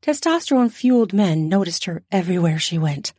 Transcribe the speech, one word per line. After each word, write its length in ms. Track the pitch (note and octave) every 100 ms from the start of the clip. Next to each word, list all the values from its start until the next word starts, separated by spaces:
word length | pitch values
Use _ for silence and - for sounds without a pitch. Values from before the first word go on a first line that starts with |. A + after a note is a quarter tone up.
Testosterone-fueled 1120 | - D4 E4+ E4 - C4+ A#3+ - B3+ B3 A3
men 360 | G3 G3+ D#3+ D#3
noticed 360 | F#3+ F3+ E3 -
her 180 | E3 _
everywhere 480 | G3 F3 F3+ E3+ D#3
she 180 | - E3
went. 360 | D#3 C#3+ -